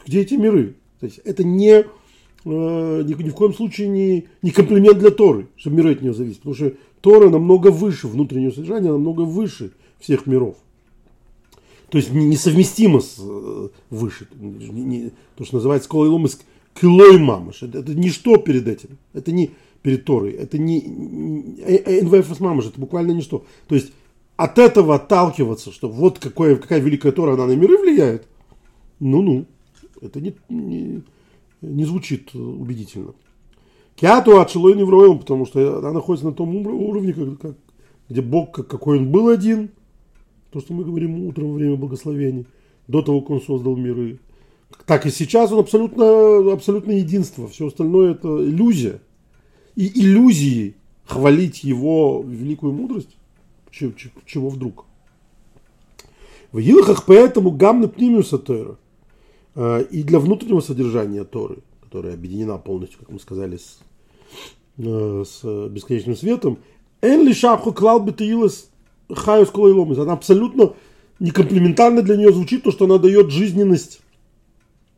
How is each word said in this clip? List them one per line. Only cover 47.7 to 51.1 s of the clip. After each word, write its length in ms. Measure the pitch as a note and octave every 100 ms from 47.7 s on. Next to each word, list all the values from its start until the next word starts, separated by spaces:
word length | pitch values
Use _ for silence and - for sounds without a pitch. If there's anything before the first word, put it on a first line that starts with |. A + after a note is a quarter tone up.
| - E3 F3+ F#3
это 140 | E3+ E3+ D3+
иллюзия. 580 | D3 D#3 A#3 F#3 A#2 - _ _ _ _ _ _ _ -
И 260 | F#3+ G#3+
иллюзии 760 | G3 G3 B3+ F3 C#3+ A#2+ G2+ G#2+ _ _
хвалить 580 | -